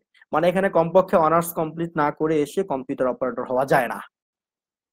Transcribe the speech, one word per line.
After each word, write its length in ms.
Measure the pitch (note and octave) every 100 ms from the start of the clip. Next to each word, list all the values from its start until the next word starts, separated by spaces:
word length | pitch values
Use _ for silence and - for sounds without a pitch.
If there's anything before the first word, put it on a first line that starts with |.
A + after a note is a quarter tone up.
| _ _ _
মানে 180 | D3+ F3
এখানে 200 | F#3 F#3+
কমপক্ষে 480 | E3 E3 F#3 F#3 F#3+
অনার্স 360 | D#3 E3 E3+
কমপ্লিট 440 | - D#3+ E3 E3+ E3+
না 140 | D3
করে 300 | - D#3 D#3
এসে 220 | C#3+ G3
কম্পিউটার 440 | G3 C3+ B2+ C3+ B2+
অপারেটর 360 | A#2+ B2+ B2
হওয়া 220 | A#2+ B2+ C#3
যায় 220 | D3 A#2
না। 140 | G2+ - _ _ _ _ _ _ _ _